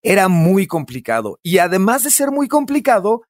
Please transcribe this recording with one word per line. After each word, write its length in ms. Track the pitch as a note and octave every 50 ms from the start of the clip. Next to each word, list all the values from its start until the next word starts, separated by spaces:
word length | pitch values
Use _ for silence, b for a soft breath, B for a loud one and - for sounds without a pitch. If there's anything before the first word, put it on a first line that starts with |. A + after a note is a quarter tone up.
era 260 | - A3 F#3+ G3 F#3 F#3+
muy 380 | F3+ E3+ D#3+ F3 F#3+ G3 F#3+
complicado. 720 | - F3 D#3+ C3+ - B2 C3 - - A2+ A2+ G#2+ G#2 G2 _
Y 160 | _ E3+ F3 F3+
además 460 | F3 F3 F3 F#3+ F#3+ G#3+ B3 C#4 -
de 60 | D4
ser 200 | C#4 - C#4 C#4
muy 160 | C#4 C#4+ C#4+
complicado 760 | - - D4 C#4+ - C#4+ D4 G#3 C4 G#3 G3 F3+ G#3 A3+ A3+ -